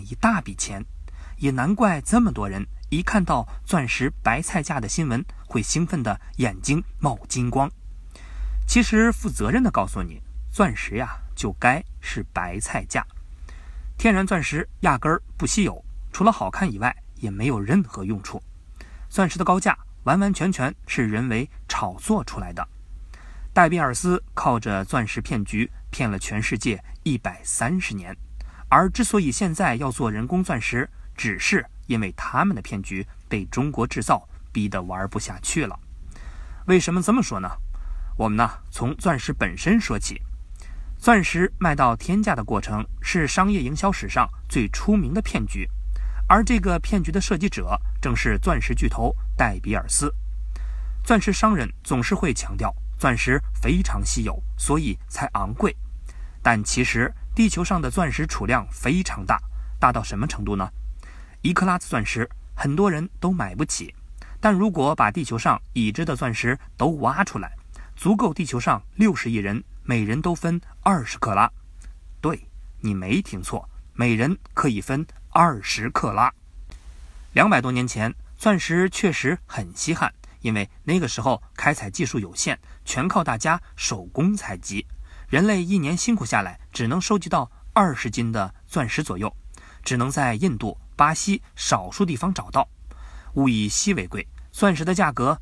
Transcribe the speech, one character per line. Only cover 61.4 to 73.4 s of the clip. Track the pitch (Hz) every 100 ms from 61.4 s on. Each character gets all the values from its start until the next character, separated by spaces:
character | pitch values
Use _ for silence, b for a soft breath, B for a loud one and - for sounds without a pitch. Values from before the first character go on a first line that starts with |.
一 | -
克 | 175 185
拉 | 180
的 | -
钻 | 127 104
石 | 117 113 - -
很 | - 143
多 | 151 202
人 | 156 175 -
都 | 180
买 | 180 101
不 | 92
起， | 156 - - - - - B B
但 | 214
如 | 190 214
果 | 165 135
把 | 156 107
地 | 135
球 | 131 113
上 | - 120 -
已 | 123 110
知 | 110
的 | 165 127
钻 | 131
石 | 113 120 131 b -
都 | 123 156
挖 | 120 143
出 | - -
来， | 87 - - B B -
足 | 170
够 | 208 233
地 | 156
球 | 160 120
上 | 139 113 -
六 | - 214
十 | 139 117
亿 | 113
人 | 98 110 - -
每 | - 117
人 | 107 127
都 | 175
分 | 170 170 170 b b
二 | 185 180
十 | 113 -
克 | 113
拉。 | 98 113 - - - b b - -
对， | 151 - - - - -
你 | 110
没 | 98 92 156
听 | - 95